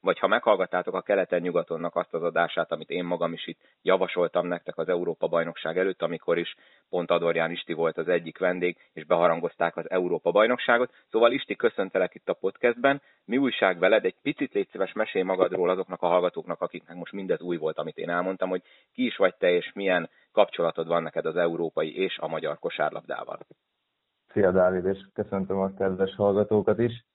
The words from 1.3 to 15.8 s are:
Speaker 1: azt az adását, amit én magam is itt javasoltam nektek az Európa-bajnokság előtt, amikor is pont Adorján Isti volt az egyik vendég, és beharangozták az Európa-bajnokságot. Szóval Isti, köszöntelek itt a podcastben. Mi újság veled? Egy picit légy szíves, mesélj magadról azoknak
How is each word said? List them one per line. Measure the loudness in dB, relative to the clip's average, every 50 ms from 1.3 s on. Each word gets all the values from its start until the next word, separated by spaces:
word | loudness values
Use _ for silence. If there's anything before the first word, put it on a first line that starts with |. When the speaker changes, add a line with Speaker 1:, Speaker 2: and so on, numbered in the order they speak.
| -2 -2 -2 0 -2 -2 -2 _ -6 -6 -6 -4 _
Speaker 1:
azt | -4 -4 _ -6
az | -4 -4
adását, | -2 0 0 0 0 0 -4 -4 _
amit | -6 -8 -6 _
én | -6 -6 -4
magam | -4 -2 -2 -2 -4 -4
is | -8 -12
itt | -14 -14 _ _ _ _ _
javasoltam | _ 2 2 2 2 -2 0 0 0 2 0 -2 0
nektek | 0 -4 -6 _ -12 -8
az | -6 -2 -2
Európa-bajnokság | -2 -2 -2 -4 -4 _ -2 0 0 0 -2 -2 -8 -6 -6 -2 0
előtt, | 0 0 0 0 _
amikor | -4 -4 -4 -4 _ 0 0
is | 0 0 -6 -10 _ _ _ _ _ _ _
pont | -4 -4 0 0
Adorján | 0 2 2 2 2 2 0 -2
Isti | -4 -8 -8 -8 -4
volt | 0 0 -2 0
az | -2 -2
egyik | 0 0 0 0 -6 -6
vendég, | -2 -2 0 0 0 -2 -2 -2 _ _ _ _
és | -18 0
beharangozták | 0 2 4 4 4 4 2 -2 -6 -2 -2 -2 -2 -2
az | -6 -8 -2
Európa-bajnokságot. | -2 -2 0 0 -2 0 _ 2 4 4 4 4 2 0 2 2 2 2 2 -2 _ _ _ _
Szóval | 2 4 4 4
Isti, | 4 2 -6 -6 -6
köszöntelek | _ 0 0 0 0 -6 -2 0 0 0 0 _
itt | -8 _ -6
a | -6
podcastben. | _ -4 -6 -4 0 0 0 0 2 2 2 2 0 _ _ _ _ _
Mi | -2 0
újság | 0 0 0 0 2 2 2 2 4
veled? | 4 6 6 6 4
Egy | 2 -4 _
picit | _ -6 -4 -4 -6 -2 _
légy | -2 -2 _
szíves, | -4 -4 -4 -4 -2
mesélj | -4 -4 -2 0 -2 0
magadról | 0 4 2 2 2 2 0 2 2
azoknak | 2 0